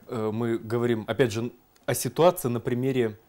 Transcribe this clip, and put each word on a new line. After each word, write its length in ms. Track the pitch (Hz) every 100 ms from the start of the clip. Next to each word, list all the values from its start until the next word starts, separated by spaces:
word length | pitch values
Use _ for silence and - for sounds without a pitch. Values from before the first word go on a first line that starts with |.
| -
э, 220 | 120 110
мы 240 | 110 117 117
говорим, 460 | 113 120 120 110 104
опять 260 | 110 127
же, 200 | 110 120 - _ _
о 80 | -
ситуации 540 | 123 127 - 170 175 127
на 120 | 120
примере, 580 | 127 123 131 127 113 104